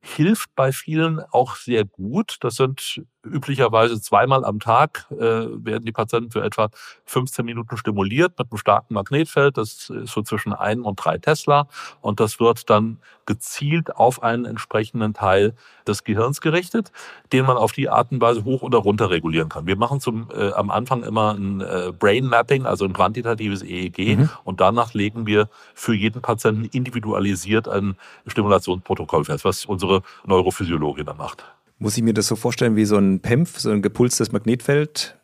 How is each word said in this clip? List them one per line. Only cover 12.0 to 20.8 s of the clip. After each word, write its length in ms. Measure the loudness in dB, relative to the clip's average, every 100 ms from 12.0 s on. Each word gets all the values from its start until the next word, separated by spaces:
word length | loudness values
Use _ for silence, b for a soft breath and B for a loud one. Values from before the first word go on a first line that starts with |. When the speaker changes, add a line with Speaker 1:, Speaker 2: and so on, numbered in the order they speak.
Speaker 1:
Und 200 | -6 0
das 180 | 0 2
wird 320 | 2 2 4
dann 280 | 2 2 -4 b b -6
gezielt 720 | -6 -6 -6 -2 0 -2 2
auf 260 | 2 2
einen 220 | -2 -2 -4
entsprechenden 680 | -8 -4 -2 -2 -2 -2
Teil 400 | 0 2 4 4 0 b b -4
des 180 | -4
Gehirns 360 | -2 0 0 0
gerichtet, 520 | 0 0 0 -4 -4 B B B B
den 120 | 2
man 140 | 4 4
auf 140 | 2
die 180 | 0 0
Art 220 | 2 2
und 80 | 2
Weise 240 | 2 2
hoch 180 | 0 -4
oder 160 | 2 2
runter 320 | 2 2 2
regulieren 400 | 0 0 -2 -2
kann. 160 | -6 -4
Wir 100 | 0
machen 240 | 0 -2
zum, 300 | -4 -6 -8
äh, 220 | -4 -2
am 180 | -2 -2
Anfang 320 | -2